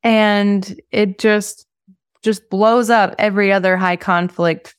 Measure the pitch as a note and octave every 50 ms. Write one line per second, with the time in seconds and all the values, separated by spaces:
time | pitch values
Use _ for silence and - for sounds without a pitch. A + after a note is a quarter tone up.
0 | - A#3 A3+ A3 G#3+ G#3 G#3 G3+ G3+ G3+ G3+ G3 F#3 - F#3+ - _ _ - G#3
1 | G#3 G3 F#3+ - - A3 G#3+ G#3 G3 - - - _ _ _ _ _ _ F#3+ _
2 | _ _ _ _ - A3 G#3+ F#3+ _ _ - F#3+ G#3 A3 A#3 B3 A#3+ G#3 A#3 A3
3 | G3 - - - - G#3+ F#3+ G3+ G3+ G3 G3 G3 F3+ F#3 F#3 F#3 F#3 F3+ F3 F3
4 | - - F3+ F3 F3 F3+ - - F3 E3+ D#3+ D#3 _ - _